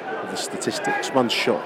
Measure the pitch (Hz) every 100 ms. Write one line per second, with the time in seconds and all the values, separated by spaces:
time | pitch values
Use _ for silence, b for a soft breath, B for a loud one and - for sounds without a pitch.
0 | - - - - - - - - - -
1 | - 135 120 - - 107